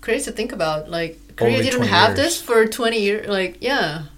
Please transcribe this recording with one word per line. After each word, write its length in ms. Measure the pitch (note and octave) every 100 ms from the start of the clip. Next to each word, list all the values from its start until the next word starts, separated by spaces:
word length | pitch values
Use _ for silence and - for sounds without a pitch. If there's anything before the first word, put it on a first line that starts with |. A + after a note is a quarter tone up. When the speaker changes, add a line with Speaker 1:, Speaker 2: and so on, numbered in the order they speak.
Speaker 1:
crazy 280 | - B3 B3
to 80 | A3
think 140 | A#3+
about. 380 | G#3+ D#3+ D#3 D#3
Like, 300 | E3+ E3 D#3+ - -
Korea 180 | A#2
Speaker 2:
Only 100 | - -
Speaker 1:
didn't 120 | B3
Speaker 2:
twenty 120 | A#3+
Speaker 1:
have 180 | F3 G#3 G3+
Speaker 2:
years. 40 | D#4 -
Speaker 1:
this 40 |
for 260 | - A3+ A3
twenty 320 | A3 A#3 A#3
years. 260 | G3+ G#3 G3+
Like, 300 | G3 F#3 -
yeah. 440 | A#3+ C4+ E3 D#3 D3